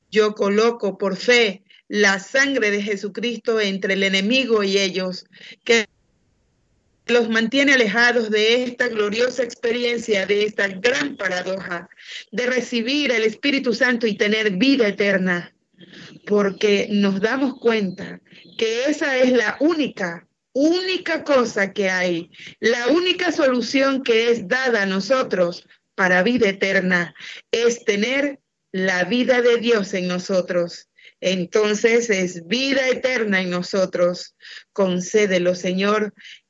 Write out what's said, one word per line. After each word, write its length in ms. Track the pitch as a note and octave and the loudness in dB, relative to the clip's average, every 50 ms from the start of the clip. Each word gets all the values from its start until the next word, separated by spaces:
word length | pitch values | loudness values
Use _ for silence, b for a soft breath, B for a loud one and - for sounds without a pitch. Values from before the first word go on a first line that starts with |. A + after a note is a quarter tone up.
| _ _ | _ _
Yo 240 | F#3 G#3+ G#3+ G#3+ G#3 | 2 2 2 2 0
coloco 640 | G#3 G#3 G3 G3+ G#3+ A3 A#3 A#3 - G#3+ G3 F#3 - | 0 -2 0 2 2 2 2 0 0 -4 -6 -4 -2
por 180 | G#3 F#3+ F#3 | -4 -4 -4
fe 460 | F#3 - B3 B3 A#3+ A3+ G3+ F3+ - b b b b b | -2 2 2 4 4 4 2 -2 -8 b b b b b
la 320 | _ G3+ G#3 G#3 G3 G3 F#3+ | _ 0 2 2 2 2 0
sangre 520 | F#3+ - - C4+ C#4 C#4 C4+ B3+ G#3+ G#3 | -4 -4 -2 0 0 0 0 0 0 0
de 120 | G3+ G#3 | 0 -2
Jesucristo 800 | G3+ A3 G#3 G3 - G3+ F#3+ A3 G3+ A#3+ A#3 A3 - A#3+ A3+ A3 | -2 -4 -6 -6 -6 -10 -8 -6 -6 -6 -6 -4 -4 -2 -2 0
entre 340 | G#3 G3 F#3+ F#3+ G3 G3 F#3+ | 0 -2 -2 -4 -2 -2 0
el 80 | G3 | 0
enemigo 600 | G3 G3 F#3+ F#3+ G3 G#3 B3+ C4 B3+ A3 A3+ G#3+ | 0 0 0 0 0 2 0 0 2 2 2 2
y 160 | G3+ G3 F#3+ G3 | 2 2 0 0
ellos, 460 | G3 F#3 - F#3 F#3 F#3 F3+ - - B B B B B B B _ | 0 0 -2 -4 -6 -6 -8 -10 -14 B B B B B B B _
que 220 | - A#3 A#3 G#3 - _ _ _ _ _ _ _ _ _ _ _ _ _ _ _ _ _ _ _ _ _ _ _ | 2 2 2 2 -2 _ _ _ _ _ _ _ _ _ _ _ _ _ _ _ _ _ _ _ _ _ _ _
los 220 | - A#3+ A#3+ A3+ A3 | 2 2 2 2 2
mantiene 460 | A3 A3+ A3+ G#3 - C4+ C#4 C#4+ C#4 | 0 0 0 2 2 2 4 4 4
alejados 560 | C4 A#3 G3+ F#3 A#3 A#3+ B3 A#3 B3 A3+ G#3+ | 4 4 2 2 2 2 4 4 2 0 0
de 340 | G#3+ G#3+ G#3+ A3 A#3 B3 B3 | 0 2 2 4 2 2 0
esta 240 | B3 B3 - B3 A#3+ | -4 -4 -4 -4 -2
gloriosa 540 | A3+ G#3+ G#3 G#3 G3+ A3+ B3 B3+ A#3+ - | 0 -2 -2 -2 0 0 0 0 0 -2
experiencia, 840 | B3 A#3 - - - A#3 A#3 B3 A#3+ A#3+ A#3+ A#3 A#3 - G#3 F#3+ F#3+ | -4 -4 -6 -6 -4 -2 -2 0 -2 -2 -2 -4 -2 -2 -2 -2 0
de 180 | F#3+ G3+ G#3 G#3 | 0 0 0 0
esta 240 | G#3+ G#3+ - G3+ G3 | -2 -2 -2 -4 -4
gran 480 | G3 F#3 F#3+ B3 C4 C#4+ C#4+ C#4+ - | -4 -2 -2 -2 0 0 -4 -4 -6
paradoja, 720 | - G3+ F#3 F3+ F3+ F3+ F#3 F#3+ F#3+ F3+ F3+ F3 E3+ F3+ - B B B B B B B B | -6 -6 -4 -4 -4 -4 -6 -6 -6 -6 -8 -10 -10 -10 -14 B B B B B B B B
de 140 | - G3 B3 | -6 -4 -2
recibir 640 | B3 B3+ B3 A#3+ - B3 A#3 A3 B3 C#4 D4 D4 B3+ | 0 0 -2 -2 -2 -4 -4 -2 -2 -2 -2 0 0
el 100 | A#3+ A3 | 0 0
Espíritu 500 | A3 A3 A3 - - C#4+ C4+ C4+ - A#3+ | 0 0 -2 -2 -2 -2 0 0 0 -2
Santo 340 | G#3+ - C4+ B3 B3 A#3 A#3+ | 0 2 2 0 2 0 0
y 100 | A3+ G3+ | -2 0
tener 400 | - A3 G#3 G#3+ A3 A3 G#3+ F#3 | 0 0 0 0 0 0 -2 0
vida 320 | F3+ B3 C4+ C#4 C4 A3 G3+ | 2 2 2 4 4 2 0
eterna, 640 | G3 - G3+ G3+ G3 F#3+ F#3 F#3 F3 F3 E3+ - _ _ _ _ _ B B B B B B B B B _ | 2 0 0 0 2 0 0 0 -2 -2 -6 -10 _ _ _ _ _ B B B B B B B B B _
porque 640 | - G#3 G3+ G3 G3+ F#3+ - - G#3 G3+ G3 G3 - | 0 2 2 2 0 0 0 2 2 2 2 0 0
nos 300 | G#3 G3+ G3+ G3 F#3+ G3 | 2 2 2 2 2 0
damos 380 | F#3+ A3 B3 C4+ C#4+ B3+ B3 - | 0 0 0 0 0 -2 -2 0
cuenta 640 | - A#3 A3+ A3 G3+ F3+ F3+ - F3+ F3 F3 - B B B B B B - - | 0 2 2 2 0 -2 -4 -8 -12 -14 -14 -16 B B B B B B -6 -4
que 280 | A3+ A3 A3+ A#3 B3+ | -2 -2 -2 -2 0
esa 300 | D4 D4 - D#4+ C#4+ C4 | -2 -2 -2 -2 -2 2
es 160 | B3+ C4 B3+ | 2 4 4
la 240 | B3+ A#3+ G#3+ G#3 - - | 4 2 2 0 -2 0
única, 640 | C#4 D#4+ F4 D#4 C4+ G3+ - - F#3+ F3 E3+ F3 - _ _ _ _ _ | 0 0 2 2 -2 -4 -4 -6 -8 -8 -8 -10 -16 _ _ _ _ _
única 720 | _ C4 C#4+ D#4+ F4 F4+ F#4 F#4 F#4 F4+ - E4 D#4+ D#4 D#4+ | _ 2 2 4 2 2 0 -2 -4 -4 -4 -4 -4 -4 0
cosa 480 | - C#4+ B3+ A#3 - - G#3+ G3 G3 | 2 2 2 2 2 0 -2 -2 -2
que 160 | F#3+ G#3 G3+ F#3+ | -2 -2 -2 0
hay, 420 | F#3 F#3 F3+ F3+ F3 E3 E3+ - B B B B B B | 0 0 0 0 -2 -4 -6 -10 B B B B B B
la 280 | - A3 A#3 A#3+ A#3+ B3 | 0 0 0 2 2 2
única 440 | D4 F4 F4+ F4+ F4+ F4+ F4+ F4 | 2 2 2 0 -2 0 -2 -2
solución 720 | D4 E4 D4+ C4 B3+ B3 A3 - - C4+ C4+ C4+ C4+ C4 | 0 2 2 2 2 0 -2 0 0 2 2 2 0 0
que 280 | C4+ A#3+ A3+ A3 A#3 A#3+ | 0 2 2 2 4 2
es 160 | A#3 A#3 F#3 | 0 0 0
dada 360 | F3+ B3 B3+ C4 B3+ A#3 G#3 | -4 -2 -2 0 0 0 0
a 40 | G3 | 0
nosotros 800 | G3 F#3+ G3 F#3+ - C4+ C4 B3+ - G#3+ F#3 F3 E3+ F3 - b b b b _ _ _ | 0 -2 -2 0 0 0 0 0 -2 0 0 0 -2 -2 -8 b b b b _ _ _
para 280 | - F#3+ F3+ F#3 F3+ | 0 2 2 4 4
vida 280 | F#3 A#3 B3 A#3+ A3+ G3 | 2 2 2 2 2 0
eterna, 640 | G3 G3 G3+ G3 G3 G3 F#3 F#3 F#3 F3 F3 D#3+ B B B B B B B _ | 0 0 -2 0 0 0 0 2 0 0 -2 -4 B B B B B B B _
es 340 | - A3+ A#3 A#3 A#3 A#3 - | -2 0 2 0 0 0 -2
tener 540 | - G3+ G3+ G#3+ B3 C4+ C#4 C#4+ C#4+ C#4+ - _ _ _ _ _ _ | -2 0 0 0 0 0 0 -2 -2 -4 -8 _ _ _ _ _ _
la 320 | - F#3 F#3 F#3+ F#3 F3+ F3+ | -4 -2 -2 0 0 0 0
vida 360 | F3 A#3 B3 B3+ B3 B3 B3 | 0 0 0 2 2 2 4
de 160 | A#3+ B3 A#3 | 4 4 2
Dios 380 | A3+ G#3+ A#3 A#3 G#3+ G3 F#3+ - | 2 2 2 2 2 0 -2 -4
en 140 | F#3+ F3+ F3+ | -4 -4 -2
nosotros. 800 | F3+ F3+ F3+ - G3 F#3 F3 - F#3 F3 E3+ F3 - - - _ B B B B B B | -4 -4 -4 -2 -2 -2 -2 0 -2 -2 -2 -2 -6 -14 -20 _ B B B B B B
Entonces 880 | - F#3 F#3+ F#3 F3 F3 - A3 G#3+ G#3 G#3+ G#3 - A3+ A3+ A#3+ A#3 A3+ | -2 -2 0 -2 -4 0 0 2 2 2 0 2 2 4 4 4 2 2
es 360 | G3+ F#3+ F#3 F3 F3 F3 E3 | 0 0 0 -2 -4 -8 -6
vida 420 | E3 G#3+ B3+ C4+ C4+ C4+ C4+ C4 B3+ | -4 -2 -2 0 0 0 0 0 0
eterna 520 | B3 - - B3+ B3+ A#3+ A3+ G#3 G3 F#3 | -2 0 0 -2 0 0 0 0 0 0
en 100 | F#3 F3+ | -2 -2
nosotros. 840 | F3 F3+ F3+ - - G3 F#3 F#3 - - F3+ F3+ F3+ F3 - - _ B B B B B B B | -4 -4 -4 -2 -2 -2 -2 0 0 0 0 0 0 -4 -10 -18 _ B B B B B B B
Concédelo, 840 | _ - G3 F#3 F3+ F3+ F3+ - - G#3+ G#3 G3 F#3 F3+ F3+ F3+ F3+ | _ 0 0 0 0 -2 -4 0 2 2 2 4 2 2 2 2 0
Señor, 600 | F3+ - F#3 F3+ F#3+ G3 G#3 G#3+ G#3+ G#3+ G#3 B B B B B B B _ | 0 -2 -2 -2 0 0 2 2 0 0 -4 B B B B B B B _